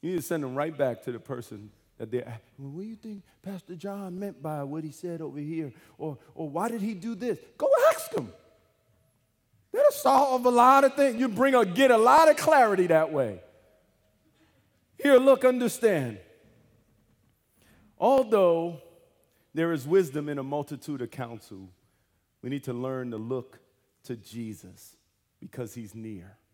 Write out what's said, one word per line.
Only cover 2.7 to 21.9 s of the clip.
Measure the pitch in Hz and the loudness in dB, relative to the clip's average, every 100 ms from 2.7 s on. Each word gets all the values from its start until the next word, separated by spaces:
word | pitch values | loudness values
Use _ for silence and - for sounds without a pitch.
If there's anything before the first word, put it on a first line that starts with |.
what | 151 | -14
do | 214 | -14
you | 220 | -16
think | 220 208 _ _ | -16 -18 _ _
Pastor | 190 190 _ 175 | -14 -14 _ -14
John | 202 202 196 180 | -12 -12 -12 -10
meant | 202 156 | -10 -10
by | 156 151 | -10 -8
what | 139 151 156 | -8 -8 -10
he | |
said | 139 175 165 | -12 -12 -10
over | 156 143 | -10 -10
here? | 147 160 147 - _ _ | -8 -8 -10 -12 _ _
Or, | 156 135 _ - | -12 -12 _ -14
or | 160 | -8
why | 147 220 | -6 -6
did | 226 | -4
he | 202 | -8
do | 196 208 214 | -8 -10 -8
this?" | 240 - - _ | -6 -8 -10 _
Go | 302 539 494 | 2 4 4
ask | - - | 2 -6
him. | 185 113 - _ _ _ _ _ _ _ _ _ _ _ _ _ | -8 -8 -16 _ _ _ _ _ _ _ _ _ _ _ _ _
That'll | 440 571 | 2 2
solve | - 269 269 277 254 247 | 4 2 4 4 2 2
a | |
lot | 240 247 277 277 | 6 6 8 4
of | 277 | 2
things. | 277 226 | 0 2
You | 262 | -4
bring | 202 269 | 0 2
a, | 254 208 | 4 2
get | 175 269 | 4 4
a | 233 | 6
lot | 226 285 320 | 6 8 8
of | 302 | 4
clarity | - 302 226 190 180 | 4 4 4 2 4
that | 160 156 | 2 2
way. | 151 120 95 - _ _ _ _ _ _ _ _ _ _ _ _ _ _ _ | -2 -4 -6 -18 _ _ _ _ _ _ _ _ _ _ _ _ _ _ _
Here, | 285 262 | 6 6
look, | 269 262 | 6 4
understand. | 254 254 240 - 226 175 127 104 - _ _ _ _ _ _ _ _ _ _ _ _ _ _ _ _ _ | 4 2 -2 0 0 0 -4 -10 -18 _ _ _ _ _ _ _ _ _ _ _ _ _ _ _ _ _
Although | 220 269 240 214 180 165 170 160 - _ _ _ _ _ _ | 2 2 2 4 4 2 -2 -10 -20 _ _ _ _ _ _
there | 147 165 | -4 -2
is | 160 131 | -4 0
wisdom | 190 170 139 147 | 0 2 -6 -8
in | 143 | -8
a | |
multitude | 135 147 139 143 - 143 | -6 -8 -8 -12 -10 -10
of | 120 | -10
counsel, | - 120 117 - 98 95 90 _ | -10 -12 -14 -18 -20 -20 _ _